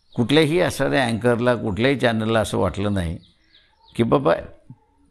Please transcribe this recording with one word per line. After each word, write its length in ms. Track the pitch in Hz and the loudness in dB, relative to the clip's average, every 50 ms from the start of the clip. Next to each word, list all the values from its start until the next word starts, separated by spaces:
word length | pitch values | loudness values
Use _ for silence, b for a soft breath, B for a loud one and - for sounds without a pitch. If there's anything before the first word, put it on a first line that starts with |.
| _ _ - | _ _ -4
कुठल्याही 440 | - 117 104 139 156 160 139 165 180 | -4 0 2 2 2 4 2 2 0
असणाऱ्या 460 | 170 139 - - 135 143 143 143 127 | 0 0 -2 -2 -2 0 0 0 0
अँकरला, 500 | 117 113 101 113 123 117 110 120 123 123 | 0 -2 0 0 0 0 2 2 0 0
कुठल्याही 440 | 113 113 110 92 98 120 135 143 117 | 0 -2 -4 -2 0 0 0 2 2
चॅनलला 400 | 131 117 113 110 110 110 113 110 | 0 0 0 0 0 0 0 0
असं 180 | 101 - - | 0 0 -2
वाटलं 360 | 110 101 90 - 95 101 104 101 | 0 0 -2 -2 -2 -4 -2 -2
नाही 260 | 95 87 82 87 - - _ _ b b b b b b b b b _ _ - | -2 -2 -4 -6 -8 -12 _ _ b b b b b b b b b _ _ -4
की 80 | - 113 | -2 0
बाबा 300 | 117 - 143 135 160 - - - - - - _ - - - _ _ _ _ _ _ | 2 2 2 2 2 0 0 -4 -10 -20 -20 _ -20 -20 -20 _ _ _ _ _ _